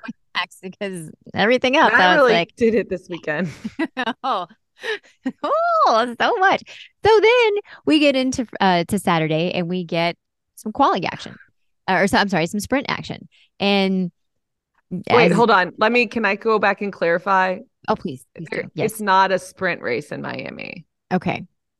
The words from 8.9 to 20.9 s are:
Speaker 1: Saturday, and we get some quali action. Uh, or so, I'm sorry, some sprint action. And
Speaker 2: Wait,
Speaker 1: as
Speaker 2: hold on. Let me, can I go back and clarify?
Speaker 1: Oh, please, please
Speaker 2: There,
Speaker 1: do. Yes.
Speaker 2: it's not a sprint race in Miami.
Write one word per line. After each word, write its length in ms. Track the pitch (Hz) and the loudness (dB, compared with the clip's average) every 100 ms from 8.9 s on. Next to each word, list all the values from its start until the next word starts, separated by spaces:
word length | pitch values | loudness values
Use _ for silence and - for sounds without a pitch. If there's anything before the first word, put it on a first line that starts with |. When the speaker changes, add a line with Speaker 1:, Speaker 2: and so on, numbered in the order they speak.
| 202 | -2
Speaker 1:
Saturday, 540 | - 165 156 156 180 | 0 0 0 0 -2
and 160 | - 170 | -4 -4
we 140 | 180 | -6
get 320 | 165 170 170 170 _ _ _ - | -4 -2 -2 -6 _ _ _ -14
some 160 | 220 | -6
quali 340 | 214 285 240 160 | 0 0 0 -4
action. 300 | - - - _ _ _ _ - | -8 -12 -20 _ _ _ _ -2
Uh, 120 | 180 | 2
or 60 | 190 | 2
so, 100 | 226 | 2
I'm 120 | 196 | 2
sorry, 160 | 180 170 | 0 -2
some 120 | 208 | -4
sprint 260 | - 269 - | -4 -4 -2
action. 380 | - - - - _ _ - | -6 -8 -14 -18 _ _ -4
And 520 | 202 202 190 190 175 - _ _ _ _ _ _ - | 0 2 0 0 -4 -8 _ _ _ _ _ _ -12
Speaker 2:
Wait, 160 | 180 - | -10 0
Speaker 1:
as 240 | - 175 | 4 4
Speaker 2:
hold 180 | 175 233 | 4 4
on. 220 | 196 175 - | 2 0 -2
Let 140 | 214 | 0
me, 160 | 240 233 | 2 0
can 180 | 240 208 | -2 -2
I 100 | 202 | -2
go 220 | 226 214 | 0 0
back 240 | 202 196 | 0 -2
and 100 | 202 | -6
clarify? 680 | - 170 175 202 190 190 185 - _ - | -2 0 0 0 0 0 -4 -12 _ -6
Speaker 1:
Oh, 80 | 214 | -6
please, 300 | 180 131 _ - | -6 -12 _ -18
please 120 | 165 | -12
Speaker 2:
There, 120 | - | -10
Speaker 1:
do. 60 | 180 | -8
Yes. 200 | 160 208 | -4 -6
Speaker 2:
it's 80 | - | -4
not 300 | 208 190 190 | 0 2 2
a 60 | 180 | 0
sprint 420 | - - 185 170 | -6 -8 -6 -4
race 300 | 110 120 - | -6 -6 -6
in 100 | 139 | -10
Miami. 640 | 139 123 - - - - - | -10 -10 -12 -14 -16 -18 -20